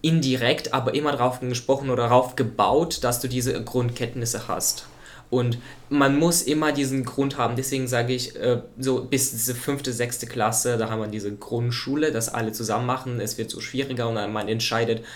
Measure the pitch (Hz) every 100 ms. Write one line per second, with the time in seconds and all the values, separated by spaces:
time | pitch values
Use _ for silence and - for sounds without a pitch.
0 | 160 165 135 127 117 131 - 131 120 147
1 | 147 139 123 127 127 120 - 135 139 120
2 | 117 123 127 - 113 - 101 135 165 -
3 | 123 123 127 123 123 - 113 127 120 120
4 | 120 127 117 107 - 87 - - - -
5 | - - - 127 123 117 - - - 143
6 | 139 143 170 170 123 151 156 143 135 135
7 | 123 - 139 135 117 120 131 135 127 123
8 | 120 127 - - 117 117 - - 131 123
9 | - 131 - 113 120 123 - 139 131 117
10 | 120 - 117 123 107 113 127 117 110 110
11 | 107 107 101 101 - 120 120 117 - 143
12 | 156 113 117 117 110 107 110 110 123 131
13 | 131 120 107 - 110 - - 127 135 127
14 | 117 113 104 107 104 113 120 113 113 110
15 | -